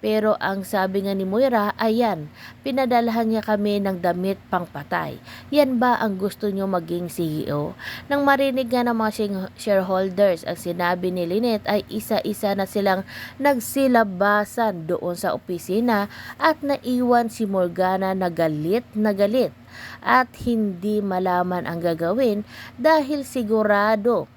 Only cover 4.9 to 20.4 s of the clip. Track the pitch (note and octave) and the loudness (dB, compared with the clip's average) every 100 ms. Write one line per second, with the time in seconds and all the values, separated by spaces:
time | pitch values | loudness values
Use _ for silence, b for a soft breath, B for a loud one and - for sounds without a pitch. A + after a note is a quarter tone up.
4.9 | F3 D#3 B2+ B B B C#4+ C#4 B3+ B3 | -4 -4 -8 B B B 4 4 4 2
5.9 | A#3+ A3 F#3+ G3 - G#3+ F#3+ G3 F#3+ D#3+ | 2 0 -2 -4 -4 -4 -2 -2 -2 -2
6.9 | F3 F3 - E3+ D3+ - D3 D3+ - B | -6 -6 -4 -4 -2 -4 -4 -4 -8 B
7.9 | B - C#4+ C#4 C#4 C#4 C4 B3 B3 A#3+ | B -4 0 2 4 2 0 -2 0 0
8.9 | A#3 A3 G#3 G#3 G3 F#3 - - G3 F#3 | 0 -2 -2 -4 -4 -8 -8 0 0 2
9.9 | F#3 F#3+ F3+ G3+ E3+ - F3 - F3 F3 | 0 0 2 4 2 -2 -6 -6 -2 0
10.9 | F3+ F#3 F3+ E3+ F#3+ A#3+ G#3+ - G#3 - | 0 -2 -2 -2 0 0 -2 0 -2 -2
11.9 | A3 - A3 - G#3 G#3 G3 F#3+ G#3+ G3+ | -8 -2 -2 -2 -4 -2 -2 -2 0 2
12.9 | F#3 G3 B B B C#4 C4+ A3 C4+ C4+ | 0 -2 B B B 2 2 0 0 4
13.9 | A#3+ A3 F#3 G3 G#3 G#3 - A3+ F3+ D#3+ | 4 4 2 2 2 0 0 -2 -2 -4
14.9 | F3 F3 F3 F3+ - - F3+ - F#3+ A#3+ | -4 -2 -4 -2 -4 -4 -10 -2 0 2
15.9 | G#3+ G3+ B B B D4+ D#4 C#4+ C#4 - | 2 0 B B B 0 2 0 -2 0
16.9 | B3 B3 A#3+ A#3 - G#3+ G3 F3+ E3+ F#3 | 0 4 4 2 -2 -2 2 0 2 0
17.9 | F#3+ F#3+ F#3+ F#3 E3 E3 D3+ D#3 G#3+ A#3+ | 2 0 0 -2 0 0 0 0 -2 -2
18.9 | G#3+ G#3+ G3 G3+ A#3 A#3 - - B B | -2 0 2 2 2 0 -4 -20 B B
19.9 | B - B3+ B3+ - | B 2 2 2 -4